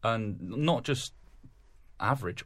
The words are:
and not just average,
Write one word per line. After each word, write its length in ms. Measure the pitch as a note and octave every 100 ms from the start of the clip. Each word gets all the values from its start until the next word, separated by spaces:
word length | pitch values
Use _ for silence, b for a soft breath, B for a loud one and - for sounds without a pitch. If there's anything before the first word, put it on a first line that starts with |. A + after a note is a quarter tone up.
and 380 | A2+ A2+ G#2+ G2
not 420 | F2 A#2 D3+ C3+
just 300 | C3 C3+ - - - - - - - - - -
average, 440 | G#2 C3+ F#2 -